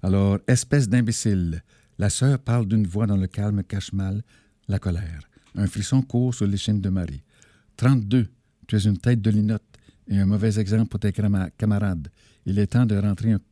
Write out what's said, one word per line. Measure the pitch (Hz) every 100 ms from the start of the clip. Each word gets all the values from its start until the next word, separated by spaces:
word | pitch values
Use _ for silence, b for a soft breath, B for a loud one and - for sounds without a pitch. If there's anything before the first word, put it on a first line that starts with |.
Alors, « | 92 98 98 98 -
Espèce | 120 - 143 117
d'imbécile, | 123 117 113 113 98 85 82 - b b b
la | 101
sœur | - 131 135
parle | - 120 104
d'une | 110 101
voix | 95 110
dont | 101
le | 92
calme | - 104 104
cache | 92 101 -
mal | 98 95 101 - b b b b
la | 98
colère. | - 85 90 80 - b b -
Un | 101
frisson | 113 101 131
court | 131 120 127 120
sur | 101
l'échine | 98 - 104
de | 95
Marie. | 95 82 69 - b b b b -
Trente-deux, | 120 135 104 127 107 _ _ _ -
tu | 107
es |
une | 104 98
tête | 120 120
de | 107
linotte | 104 107 107 _ - b b -
et | 98
un | 98
mauvais | 104 110 104
exemple | 98 110 113
pour | 101
tes | 104
crama-, | 95 104 101 92 _
camarades. | 107 101 101 85 76 b b b -
Il | 98
est | 101
temps | 123 123
de | 101
rentrer | 101 98 110
un | 104 _